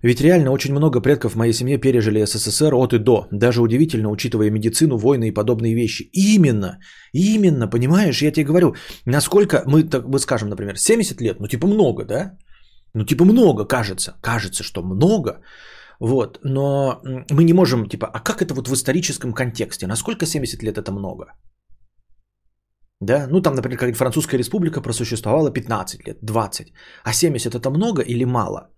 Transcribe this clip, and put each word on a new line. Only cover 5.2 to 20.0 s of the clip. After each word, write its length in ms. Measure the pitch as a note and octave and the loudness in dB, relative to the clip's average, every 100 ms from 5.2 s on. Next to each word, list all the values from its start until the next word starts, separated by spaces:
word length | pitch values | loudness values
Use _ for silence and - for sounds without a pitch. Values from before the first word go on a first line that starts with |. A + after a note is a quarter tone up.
| A2+ | 0
и 60 | |
подобные 400 | G2 G#2+ A2+ A2+ | -2 -2 0 0
вещи. 360 | A2+ A2 - - | 0 -2 -4 -6
Именно, 640 | - G3 G#3+ D#3 A2 F#2+ - - - - | 0 4 6 4 2 -4 -10 -20 -20 -8
именно, 580 | C3 G3 A3 G3 D3 A2 | 0 2 4 4 2 0
понимаешь, 520 | A#2 B2+ F3+ G3+ A2+ | 0 2 2 2 0
я 80 | D3 | 0
тебе 160 | D3+ C#3+ | 0 2
говорю, 280 | E3 E3+ - - - - | 4 2 0 -16 -12 -2
насколько 560 | C3+ - F#3+ G#3 D#3 C#3 | -2 2 2 4 0 2
мы, 180 | D3+ | 2
так, 220 | D#3+ C3+ A#2 | 2 -2 -2
мы 120 | C3+ | -4
скажем, 300 | - B2 G#2+ | -2 -4 -4
например, 280 | G2 G2+ F#2+ | -8 -10 -4
семьдесят 440 | - A#3 G#3 - | 0 2 0 -2
лет, 200 | A#2 F#2 | -4 -4
ну, 80 | G#2+ | -6
типа, 180 | A#2+ E3+ | -2 0
много, 380 | G#3+ D#3+ G2+ | 2 2 0
да? 340 | - A2 F#3+ - _ - - - _ | -6 -6 -6 -14 _ -20 -20 -20 _
Ну, 100 | A2 | -6
типа, 200 | G#2+ A#2+ | -2 4
много, 400 | F3+ A#3 G#3 A2 | 6 8 6 4
кажется. 500 | G#2 B2+ G#2 F#2 - - | 0 -2 -2 -6 -10 -8
Кажется, 420 | - A#2 G2 - | -6 -4 -4 -8
что 200 | - - | -10 -8
много. 580 | F2+ F#2+ D#3+ A3 A#2 - - - - - - _ | -6 2 2 2 -2 -8 -18 -20 -20 -20 -20 _
Вот, 420 | A2+ C3 G#2+ - | -2 0 -2 -6
но, 560 | C#3 C3+ C#3 C#3 C3+ B2 - | -4 -2 0 0 -2 -4 -8
м, 180 | B2+ - | -12 -2
мы 140 | D3 | 2
не 100 | E3 | 4
можем, 340 | E3+ E3 B2+ G#2+ | 6 4 2 -2
типа, 180 | - - | -6 -8
а 80 | - | -6
как 220 | - - | -6 -4
это 120 | - | -4
вот 140 | C3+ A#2 | -4 -4
в 60 | |
историческом 580 | C3 - C#3 - - B2+ | -4 -2 -2 -2 -6 -8
контексте? 540 | A2 B2+ - A2 - F#2 | -4 -6 -4 -8 -8 -8
Насколько 400 | G#2+ | -6